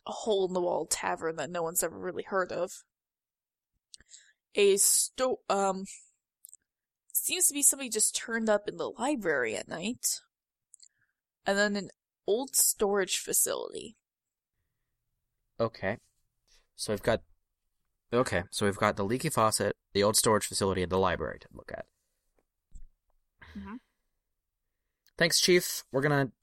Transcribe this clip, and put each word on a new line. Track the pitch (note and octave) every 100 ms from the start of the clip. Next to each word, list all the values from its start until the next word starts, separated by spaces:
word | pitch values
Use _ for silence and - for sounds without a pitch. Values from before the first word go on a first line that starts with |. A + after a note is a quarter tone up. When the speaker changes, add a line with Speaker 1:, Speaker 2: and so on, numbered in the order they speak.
| -
Speaker 1:
hole-in-the-wall | G#3 - G3 F#3 F#3 F3 E3+ E3
tavern | - F#3+ F3 D#3+ E3
that | D3
no | F3
one's | E3 F3
ever | E3+ F#3+
really | F#3 E3+
heard | - G3 F3+
of. | A#2+ F#3 - - _ _ _ _ _ _ _ _ _ _ - - - - _ _ -
A | G3+ G3
sto-, | - - - - B3+ A#3+ -
um, | G3 G3 F#3+ G3 - - _ _ _ - - _ _ _ _ _
seems | - - E4+ -
to |
be | C#4+
somebody | C4+ C#4 C4
just | A3 G#3 -
turned | - A3+ A3
up | G#3 G#3
in | E3+
the | C3+
library | - B3+ D4 F#3 C#3+ A#2 G#2+
at | -
night. | E3+ F#3+ B3+ - - - _ _ _ _ - - _ _ _ _ _ -
And | G3
then | G#3 G3+
an | F#3 - _ _ -
old | A3 C4+ -
storage | - - G3+ G3+ F3+ -
facility. | - - - C#2 G#1+ - - - _ _ _ _ _ _ _ _ _ _ _ _ _ _ _ -
Speaker 2:
Okay. | A2+ - F#2+ A#2 _ _ _ _ _ _ _ -
So | -
we've | G#2
got, | - A2+ - _ _ _ _ _ _ _ -
okay, | A#2 B2+ F#2 G2+
so | - G#2
we've | G2
got | G#2+ G2
the |
Leaky | G2 B2+ D#3+
Faucet, | - A2 - G2+ - _
the | G2+
old | G2+ A2
storage | A#2+ G#2+ -
facility, | - G2 F#2
and | F2
the | F#2
library | F#2 E2 C2+ -
to | -
look | - -
at. | - - _ _ _ _ _ _ _ _ - - _ _ _ _ _ - G#3
Speaker 1:
Mm-hmm. | G3 A#3+ _ _ _ _ _ _ _ _ _ _ _ _ _ -
Speaker 2:
Thanks, | E3+ -
Chief. | - F3 - - -
We're | C3
gonna | D3 C#3+ C#3 -